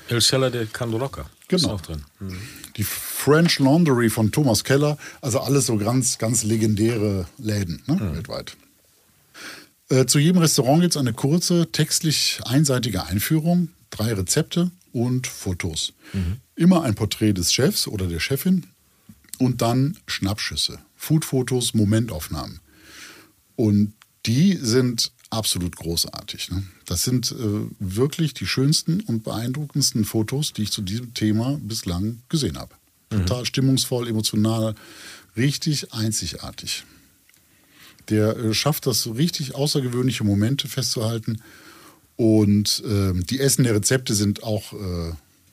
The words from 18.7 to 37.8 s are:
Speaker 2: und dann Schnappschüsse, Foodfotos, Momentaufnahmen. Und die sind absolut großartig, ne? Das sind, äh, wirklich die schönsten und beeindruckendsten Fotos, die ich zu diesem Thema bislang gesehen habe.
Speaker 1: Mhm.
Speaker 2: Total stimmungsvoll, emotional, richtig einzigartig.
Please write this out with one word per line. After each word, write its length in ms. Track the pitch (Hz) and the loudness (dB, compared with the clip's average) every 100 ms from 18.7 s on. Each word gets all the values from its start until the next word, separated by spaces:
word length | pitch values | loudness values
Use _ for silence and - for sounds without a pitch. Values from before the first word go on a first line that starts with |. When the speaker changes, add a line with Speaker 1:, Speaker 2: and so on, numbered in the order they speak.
| _ _ _ - - _ - | _ _ _ -20 -20 _ -2
Speaker 2:
und 240 | 127 117 | 0 2
dann 340 | 117 123 139 - - | 0 2 0 -2 -8
Schnappschüsse, 720 | - 95 107 - 80 - - - - | -4 -4 -4 -6 -4 -6 -6 -20 -10
Foodfotos, 800 | - 156 - 131 123 127 117 117 | 0 0 2 -2 0 -2 0 2
Momentaufnahmen. 840 | 101 113 117 78 - 80 64 - _ _ - - - - - _ _ - | 4 2 0 -6 -8 -8 -10 -12 _ _ -20 -20 -20 -20 -20 _ _ 0
Und 380 | 110 104 104 - _ _ - | 4 4 2 -2 _ _ 0
die 320 | 123 196 170 | 4 4 4
sind 520 | 127 123 127 117 - _ - | 2 2 2 0 -4 _ -8
absolut 460 | 113 107 98 87 - | -4 -2 -2 -4 -6
großartig, 760 | 82 82 - - - - - | -6 -4 -4 -8 -14 -12 -8
ne? 140 | 90 95 - - | -6 -8 -10 -6
Das 160 | 95 | -4
sind, 280 | - 127 123 | 0 0 -2
äh, 40 | - 110 104 113 - | -4 -2 -2 -4 -6
wirklich 540 | 95 98 143 - 160 | -4 0 0 0 -2
die 140 | - 92 | -2 -4
schönsten 540 | - 135 156 - 170 | 0 2 2 0 -2
und 220 | 220 113 | -2 -4
beeindruckendsten 800 | 120 107 131 135 147 147 120 120 | -2 -4 -4 -6 -6 -2 0 0
Fotos, 480 | 101 113 107 135 151 | 0 0 -2 -2 -4
die 100 | - | -4
ich 80 | 104 | -4
zu 100 | - | -4
diesem 320 | 95 110 123 | -6 -6 -8
Thema 460 | - 107 107 123 143 | -2 0 2 0 -2
bislang 600 | 110 113 - 87 107 117 - | -6 -8 -4 -2 -4 -6 -4
gesehen 300 | 165 113 71 | -2 -2 -4
habe. 160 | - _ _ _ - | -12 _ _ _ -6
Speaker 1:
Mhm. 60 | 107 87 | -2 0
Speaker 2:
Total 180 | 123 120 | -2 -4
stimmungsvoll, 600 | - 135 131 - 123 120 | 0 2 2 0 -2 -2
emotional, 640 | 110 107 110 107 113 110 107 - - - - - - | -2 0 2 2 2 -2 -4 -12 -20 -20 -20 -12 -2
richtig 560 | 139 139 - 143 - | 0 0 -2 -4 -4
einzigartig. 920 | 120 110 107 90 - - - - - - - _ _ _ _ _ _ _ - | -4 -2 -2 -6 -10 -12 -12 -10 -10 -12 -20 _ _ _ _ _ _ _ -20